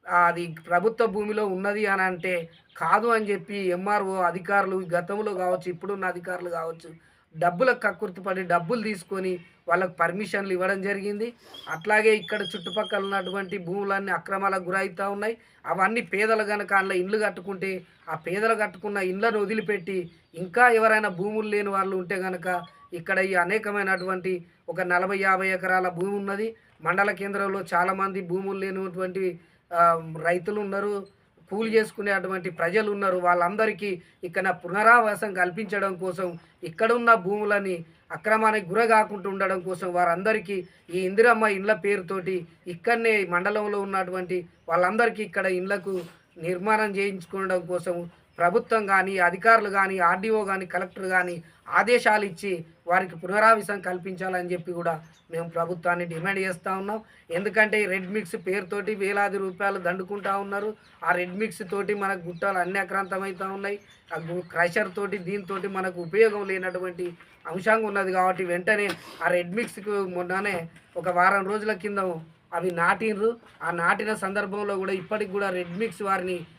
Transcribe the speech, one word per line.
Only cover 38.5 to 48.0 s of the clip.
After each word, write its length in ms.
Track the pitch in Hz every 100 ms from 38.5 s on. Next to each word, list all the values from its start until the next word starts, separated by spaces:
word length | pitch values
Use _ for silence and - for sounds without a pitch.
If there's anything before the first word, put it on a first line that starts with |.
| 214 170
గురకాకుండా 600 | 208 233 220 202 208 190
ఉండడం 320 | 190 190 185
కోసం 320 | 180 175 185
వారందరికీ 760 | 175 175 170 202 214 185 196 170 _ -
ఈ 40 | 180
ఇందిరమ్మ 480 | 185 202 240 226 220
ఇండ్ల 260 | 196 202
పేరుతోటి 760 | 214 202 202 175 190 180 185 170 _ 180
ఇక్కడనే 600 | 175 - 233 226 214 180
మండలంలో 540 | 175 196 214 208 202
ఉన్నటువంటి 680 | 196 190 185 185 180 180 170 _ -
వాళ్ళందరికీ 540 | 165 180 220 233 202
ఇక్కడ 240 | 202 196 185
ఇండ్లకు 540 | 180 190 202 196 185 170 - _ 175
నిర్మాణం 580 | 165 180 202 214 214 196
చేయించుకోవడం 720 | 202 190 165 196 190 180 170
కోసం 440 | 180 175 175